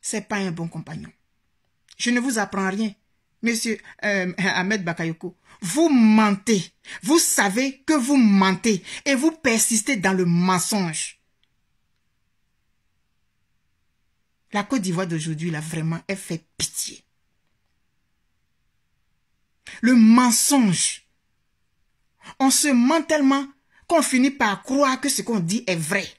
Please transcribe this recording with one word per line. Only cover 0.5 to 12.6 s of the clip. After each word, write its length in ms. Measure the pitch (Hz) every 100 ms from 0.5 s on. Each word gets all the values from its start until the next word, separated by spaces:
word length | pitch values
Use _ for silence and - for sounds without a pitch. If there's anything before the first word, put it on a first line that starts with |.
bon 180 | 170 165
compagnon. 420 | 160 160 160 220 _ _ _ _ _ _ _ _ _
Je 140 | 240
ne 100 | 240
vous 180 | 254 220
apprends 300 | 202 202 190
rien, 260 | 196 220 196 _ _ _ _
monsieur, 380 | 226 226 233 220 - -
euh, 280 | 208 196 180 175
Ahmed 480 | 190 175 185 214
Bakayoko. 500 | 170 165 165 160 180 - _ -
Vous 280 | 180 226 330
mentez. 760 | 269 220 214 214 202 - 214 - _ - -
Vous 160 | 185 311
savez 600 | - - 202 196 269 269
que 140 | -
vous 220 | 311 240 277
mentez 680 | 226 196 190 190 233 196 - - -
et 80 |
vous 180 | 269 311
persistez 640 | 320 262 226 - 220 - 254
dans 160 | 190
le 140 | 190 180
mensonge. 920 | 170 185 185 - 214 175 151 - - _ _ _ _ _ _ _ _ _ _ _ _ _ _